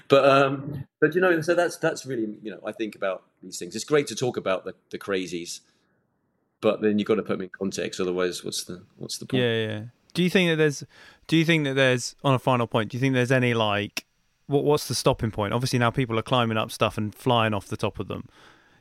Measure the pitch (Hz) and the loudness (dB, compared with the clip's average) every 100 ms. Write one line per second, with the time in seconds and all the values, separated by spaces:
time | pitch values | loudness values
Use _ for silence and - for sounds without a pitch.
0 | - 135 139 135 135 139 143 - - - | 4 6 8 6 4 0 -8 -10 -10 0
1 | 156 175 185 165 156 170 175 - 160 - | 0 4 4 2 2 2 0 0 -4 -4
2 | 127 123 107 104 107 90 107 107 107 - | -6 -6 -6 -8 -12 -10 -10 -6 -8 -4
3 | 98 92 _ _ 92 - 87 110 - 151 | -6 -6 _ _ -16 -12 -10 -10 -2 0
4 | 143 110 123 107 92 92 92 - _ - | 0 -4 -4 -4 -4 -4 -6 -16 _ -12
5 | - 95 92 87 85 - _ _ _ _ | -4 -4 -4 -8 -10 -14 _ _ _ _
6 | _ _ _ _ _ - 110 - 107 104 | _ _ _ _ _ -2 0 2 2 2
7 | 101 104 90 92 92 - 98 - 87 - | 2 0 0 -4 -6 -6 -6 -4 -6 -4
8 | 92 90 90 85 95 - - 90 - - | -2 0 -2 -4 -8 -10 -10 -14 -18 -16
9 | - - - 131 120 113 110 107 117 _ | -12 -10 -4 0 0 0 -4 -6 -12 _
10 | _ - 175 196 175 156 156 139 143 - | _ -2 2 4 2 4 2 0 -10 -20
11 | - _ - 160 160 160 143 135 131 127 | -20 _ 0 2 4 2 2 2 4 2
12 | - - 139 127 139 123 117 120 104 120 | -2 -4 0 2 2 2 2 0 -2 0
13 | 135 127 123 131 123 117 107 101 104 - | 0 2 2 2 2 2 2 0 -2 -8
14 | - _ _ _ - 139 139 135 - 120 | -14 _ _ _ -2 0 2 2 0 0
15 | 143 127 117 107 101 120 131 123 117 139 | 0 0 -2 -2 -2 -2 0 2 2 0
16 | 120 113 - 127 113 110 113 - 110 - | -2 -2 0 0 2 0 -4 -2 -2 -2
17 | 107 - 127 120 110 104 - 107 104 - | -6 -4 0 2 2 -2 -6 -4 -4 -4
18 | 95 - - _ - _ _ _ | -8 -10 -12 _ -20 _ _ _